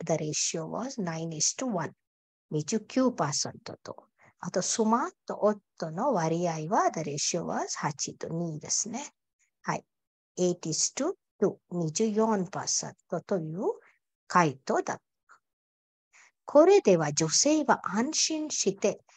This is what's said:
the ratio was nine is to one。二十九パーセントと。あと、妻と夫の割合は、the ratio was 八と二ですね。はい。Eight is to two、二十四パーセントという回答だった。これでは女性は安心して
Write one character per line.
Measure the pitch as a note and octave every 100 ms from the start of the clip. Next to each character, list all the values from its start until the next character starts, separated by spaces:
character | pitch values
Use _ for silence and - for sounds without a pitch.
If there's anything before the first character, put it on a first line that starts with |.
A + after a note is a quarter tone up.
| E3+
the |
ratio | D#3+ D#3 D3+ - E3+ D#3+
was | E3 B3 C#4
nine | F3+ D#3+ E3 D#3+
is | - -
to | C4
one。 | F#3+ D#3+ - _ _ _ _ _
二 | D3+
十 | D3+ A3
九 | G#3+ - C4
パ | B3 D3
ー |
セ | D3 -
ン | -
ト | - -
と。 | - - _ _ _ _
あ | F3+
と、 | F#3+
妻 | F#3 - A3 A#3 E4+ - -
と | E3+
夫 | G#3 G#3 _ _ E3
の | D#3+ C4+
割 | G#3 D#3+ E3 F3+
合 | D#3+ D#3
は、 | A#3+ F4+
the | A3+
ratio | G3 C#3+ - F3 D#3+
was | G#3+ F#4 -
八 | D3+ - - -
と | -
二 | E3 E3+ D3+
で | -
す | - G#3+
ね。 | A#3+ D4 _ _ _ _ _
は | -
い。 | D#3+ - _ _ _ _ -
Eight | F3+ F3 E3
is | D#3 - -
to | D4 G4+ _ _
two、 | G3 - _
二 | F3 D#3+
十 | D#3 A3
四 | G#3 A3 G#3 F3
パ | -
ー | -
セ | - -
ン | - _
ト | E3+
と | - G3
い | D#3+ E3
う | D4+ A#4+ _ _ _ _ _
回 | F#3 E3 B2+
答 | - D4+
だ | -
っ | -
た。 | _ _ _ - _ _ _ _ _ _ _ _ - _ -
こ | C#4+ E4+
れ | G4+
で | - F3
は | D3
女 | D3 D#3+
性 | - C#4 D#4
は | B3+ G#3 - F#3+
安 | C4
心 | D#4+ - D#4+ D#4
し | - G#3 -
て | G#3 - _